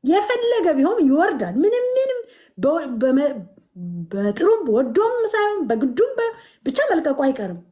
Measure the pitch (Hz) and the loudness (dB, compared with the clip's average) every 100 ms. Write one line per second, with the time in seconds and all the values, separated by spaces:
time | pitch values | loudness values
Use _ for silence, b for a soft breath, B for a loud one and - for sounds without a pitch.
0 | 254 370 415 480 466 480 349 277 285 466 | 2 2 2 0 2 2 2 2 2 4
1 | 285 277 381 294 185 202 392 494 494 508 | 4 4 2 0 -4 0 2 2 0 0
2 | 539 494 466 b b - 254 330 285 233 | 0 -4 -8 b b -2 0 0 -4 -2
3 | 262 269 285 240 175 - _ 185 175 175 | 2 2 2 -4 -12 -20 _ -14 -12 -10
4 | 165 196 202 208 349 440 302 220 254 226 | -8 -4 -2 0 2 2 2 0 2 2
5 | 453 494 440 440 415 415 254 226 262 247 | 0 0 -2 0 -2 -2 -2 0 -2 0
6 | 494 508 466 453 B B - - 605 349 | -2 0 -4 -6 B B -6 -2 0 0
7 | 311 269 269 262 196 175 - | 0 0 -2 -2 -6 -10 -16